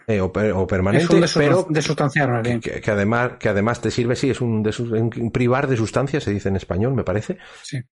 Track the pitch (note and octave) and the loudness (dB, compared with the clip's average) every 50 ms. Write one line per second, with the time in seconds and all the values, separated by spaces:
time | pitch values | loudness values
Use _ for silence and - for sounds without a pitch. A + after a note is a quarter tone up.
0 | - - A2 G2 F#2 F#2 - G2 G#2 G#2+ F#2 F#2 F#2+ E2+ G#2 F#2 F2+ G2 G#2 C#3+ | -4 -2 0 0 0 0 0 0 0 2 2 0 0 0 0 2 2 2 2 2
1 | E3+ E3+ E3+ E3+ E3+ - - E3 C#3+ D3 E3 F#3 F3+ - D3+ D#3 C#3+ - D#3 - | 4 4 4 4 4 4 2 2 2 4 4 2 2 0 -2 -2 -2 -2 -2 -2
2 | D#3+ - - D#3 C#3 B2+ A#2+ A#2 A2+ A#2+ A#2+ A2+ - - - - - - G#2+ G2+ | -2 0 0 0 0 0 0 0 0 -2 -2 -4 -4 -6 -8 -4 -2 0 0 2
3 | G2 G#2 A#2 A#2+ B2 A#2+ - - - A2+ G2+ G2+ G2+ A2+ A#2+ - - A2 - - | 2 2 2 2 0 -2 -4 -4 -2 0 0 2 2 0 0 -2 -2 -2 -2 0
4 | A#2+ B2 B2+ - - C3+ A2+ - B2+ A#2 A2 G#2+ G#2+ A2 G#2+ - A#2+ A#2 A2+ A2+ | 0 0 0 0 0 0 0 0 0 0 0 0 0 0 -2 -2 -4 -2 0 0
5 | A2+ A2+ G#2+ - A#2 A#2 - B2 B2 A#2 B2 C3 C#3+ C3+ C3 A2 A2 G2+ - A#2+ | 0 0 -2 -2 -4 -2 0 0 2 2 2 2 2 0 0 0 0 0 0 -2
6 | C3 - - D3 - - G2+ G2 - G2 G2 F#2 - - F2+ F2+ G#2+ C3 C3+ A#2 | -2 0 -2 -2 -2 -2 -2 -2 0 0 -2 -2 -2 -2 -2 0 0 0 0 0
7 | - - F#2 G#2 - - F#3 - - - - - - - - B2+ - - | 0 0 -2 -2 -2 -4 -8 -10 -12 -18 -20 -20 -14 -10 -10 -10 -10 -10